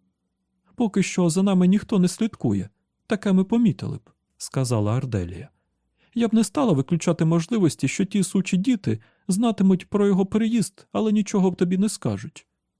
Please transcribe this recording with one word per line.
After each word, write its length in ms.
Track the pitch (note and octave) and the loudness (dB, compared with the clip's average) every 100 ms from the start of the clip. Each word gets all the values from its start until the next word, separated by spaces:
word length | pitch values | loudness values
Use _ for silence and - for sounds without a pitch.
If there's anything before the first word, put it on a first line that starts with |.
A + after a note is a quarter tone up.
| _ _ _ _ _ _ _ | _ _ _ _ _ _ _
Поки 280 | - A3 G3+ | -4 -2 0
що 280 | - - F3 | -2 0 0
за 120 | F3 | 2
нами 240 | G3 F#3+ F3+ | 2 4 4
ніхто 320 | G3+ - G#3 | 2 2 0
не 100 | F3 | 0
слідкує. 600 | - A3 - B2 G2 F#2 _ _ _ - | 0 -4 -2 -2 -2 -4 _ _ _ -6
Таке 260 | G#3 G#3 | -4 0
ми 120 | F#3+ | 2
помітили 520 | F#3+ A#3 A3+ - - G#2 | 2 2 2 0 -6 -10
б, 140 | _ _ _ - | _ _ _ -18
сказала 600 | - C3+ A#2+ A2+ G#2 A#2+ | -8 -4 0 0 0 -2
Арделія. 520 | C3+ G#2+ F2 - - _ _ _ _ _ _ | -2 -4 -6 -10 -18 _ _ _ _ _ _
Я 140 | A#3 A#3 | -4 0
б 60 | |
не 100 | A3 | 0
стала 280 | G#3+ D4+ B3+ | 0 0 0
виключати 520 | C3+ - E3+ - E3 | 0 0 -2 -2 0
можливості, 640 | D#3+ E3+ D#3+ A3+ E3 - C3 | 0 0 0 0 0 0 -4
що 160 | - | -2
ті 180 | F#3+ G3+ | -2 -2
сучі 340 | F3+ G3 F3 F3+ | -2 -2 -2 -2
діти 440 | G3 A#3 - A2 _ _ - | 0 -2 -2 -6 _ _ -4
знатимуть 600 | F#3+ A#3+ G#3 F#3+ F#3 - | 0 0 2 2 2 0
про 180 | G#3 G3+ | 0 2
його 200 | F#3+ G3 | 2 0
приїзд, 600 | A3 A3 A#3 - - _ | 0 0 0 -2 -8 _
але 200 | G3+ G#3+ | -4 0
нічого 380 | G#3+ G3+ G#3 F#3 | 0 0 2 2
б 60 | F3+ | 2
тобі 220 | F3 F#3 | 0 0
не 100 | G#3 | -2
скажуть. 580 | - B2+ G2+ A#2 - _ _ _ | -2 -6 -6 -10 -18 _ _ _